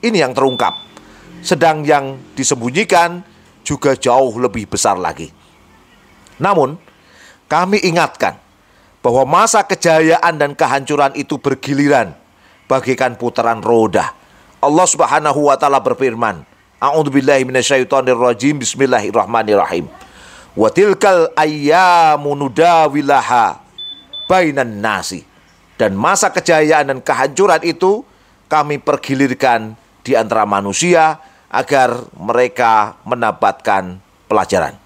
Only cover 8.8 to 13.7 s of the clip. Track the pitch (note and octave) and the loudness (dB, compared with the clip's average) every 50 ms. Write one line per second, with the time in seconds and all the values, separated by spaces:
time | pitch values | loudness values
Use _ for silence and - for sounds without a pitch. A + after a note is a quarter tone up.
8.8 | _ _ _ _ _ B2+ A#2 C3 C3+ C3 D#3 F3 G#3+ A3+ - A3 F#3+ - G3 - | _ _ _ _ _ 0 2 2 2 2 4 2 2 4 2 0 0 0 -4 -2
9.8 | - E3+ D#3+ D#3+ D#3+ D#3+ E3 E3+ - E3+ E3 D3+ D3 C#3+ C#3+ - E3 C3 C#3 C#3 | 0 2 2 4 4 2 2 2 2 0 0 0 -2 -4 -2 -2 -2 0 0 -2
10.8 | C#3 A#2 D3 C#3+ C#3+ C#3 - C#3 C#3 - D#3 C#3 _ D3 C3 C3+ - C3+ C#3+ C#3 | -2 -2 0 0 0 0 0 -4 -8 -6 -8 -4 _ -4 -4 -4 -4 -6 -2 0
11.8 | C#3+ C#3 C#3+ C3 A2+ F#2 D#2 - _ _ _ _ _ _ _ _ _ _ - C3 | 2 2 2 2 0 -2 -6 -18 _ _ _ _ _ _ _ _ _ _ -4 -2
12.8 | B2 B2+ C3 - C3 B2+ A#2+ G2+ A#2+ A#2+ - - A2+ A2+ A#2 A2 G2 A2 | 0 -2 -2 0 -2 -4 -2 -4 -8 -6 -4 -2 -2 0 -2 -2 0 2